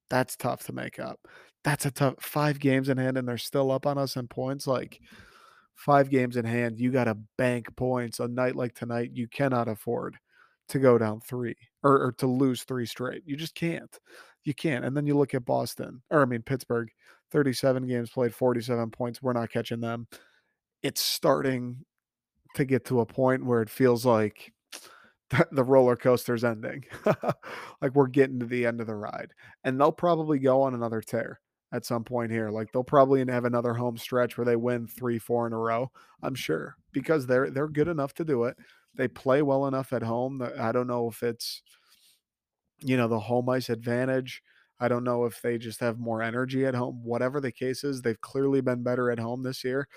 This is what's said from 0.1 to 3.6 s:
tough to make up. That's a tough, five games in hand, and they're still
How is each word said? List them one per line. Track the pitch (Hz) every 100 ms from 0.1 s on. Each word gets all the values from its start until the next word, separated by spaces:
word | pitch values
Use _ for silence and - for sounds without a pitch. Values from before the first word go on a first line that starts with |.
| 127 131 -
tough | 120 123 -
to |
make | 127 127 -
up. | 127 120 _ - - _
That's | - 147 143
a |
tough, | - 139 -
five | - 151 151 139
games | 135 131 135
in | 131
hand, | 131 131
and | 123
they're | 117
still | - 147